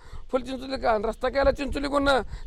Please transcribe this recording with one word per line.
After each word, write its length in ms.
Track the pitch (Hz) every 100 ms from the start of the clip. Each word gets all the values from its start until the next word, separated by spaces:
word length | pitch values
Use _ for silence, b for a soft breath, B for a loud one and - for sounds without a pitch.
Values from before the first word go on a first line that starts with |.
| b b b
फुलचिंचोली 440 | 262 240 254 262 269
का 220 | 247 214
रस्ता 240 | 220 208 254
केला 220 | 277 277
चिंचोली 380 | 277 269 294 277
कोण, 200 | 285 277 254 - B